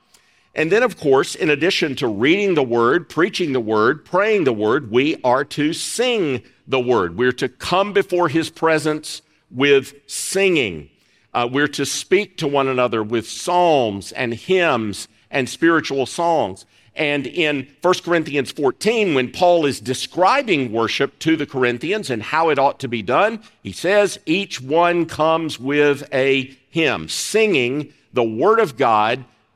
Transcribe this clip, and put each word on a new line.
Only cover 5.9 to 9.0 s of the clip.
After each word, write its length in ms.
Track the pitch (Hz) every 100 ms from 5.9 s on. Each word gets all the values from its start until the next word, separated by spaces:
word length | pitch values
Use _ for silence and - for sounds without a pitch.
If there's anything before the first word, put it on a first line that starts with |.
| - 247 226 160 123 - _ -
the 140 | 127
Word. 360 | 123 120 87 85
We're 160 | 127
to 160 | 123 139
come 440 | - - 180 202
before 360 | 196 190 180 170
His 200 | 160 156
presence 720 | - 160 156 151 156